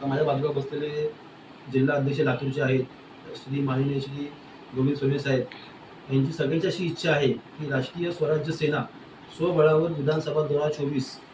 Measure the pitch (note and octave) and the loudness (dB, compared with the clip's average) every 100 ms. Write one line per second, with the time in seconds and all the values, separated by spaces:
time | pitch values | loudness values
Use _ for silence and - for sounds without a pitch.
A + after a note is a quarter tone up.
0 | C#3 C#3 A#2 B2+ D3 C#3 C#3 D3 D3+ D3 | -2 0 2 2 0 -2 -4 -6 -4 -4
1 | D3+ - - - - - C3 C3 C3+ D3 | -4 -6 -18 -20 -20 -20 -2 2 2 2
2 | C3+ D3+ C3+ A#2+ C3+ D3 C3 C3 - - | 0 2 0 0 -2 0 2 2 0 -8
3 | - - - - C3+ C#3 C3+ C3 C#3 C#3 | -20 -20 -16 -16 -6 -2 0 0 0 0
4 | - C#3+ C#3+ - - - - B2+ C3+ C#3+ | -4 -8 -10 -10 -20 -20 -10 0 2 2
5 | C3+ C#3+ C#3 B2+ - - - - - - | 0 0 2 0 0 -8 -18 -20 -20 -20
6 | - C3+ C3+ - C3+ D#3+ F3+ - E3+ - | 0 2 2 0 0 2 0 0 -2 -2
7 | E3 C#3+ C3+ A#2 - - D3 C3+ C3+ E3+ | 2 4 4 0 -6 -10 -2 -2 -2 -4
8 | E3+ E3+ D3 D#3 D#3+ - D3 C#3 A#2 - | -4 0 2 2 0 0 0 0 -4 -10
9 | - - - - F3 E3 D#3 D#3 E3 D3+ | -20 -20 -20 -2 2 6 6 6 4 0
10 | C#3 D#3 D3 D3+ D3 D3 D3+ D3 C#3 C3+ | 0 0 0 0 2 2 0 0 -2 -2
11 | - - - | -4 -8 -18